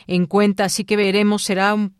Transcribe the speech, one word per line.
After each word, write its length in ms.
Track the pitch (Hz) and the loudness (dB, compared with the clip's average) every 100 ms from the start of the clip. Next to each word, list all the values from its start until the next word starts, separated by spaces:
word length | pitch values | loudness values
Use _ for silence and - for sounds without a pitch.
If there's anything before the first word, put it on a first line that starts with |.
| - | -4
en 180 | 180 170 | -2 0
cuenta, 400 | 196 208 196 196 | 2 2 2 -2
así 180 | - | -4
que 140 | 196 208 | -2 0
veremos, 460 | 196 196 208 208 | 2 2 2 0
será 300 | - 190 196 | -2 -2 0
un, 200 | 208 208 - | 0 -4 -6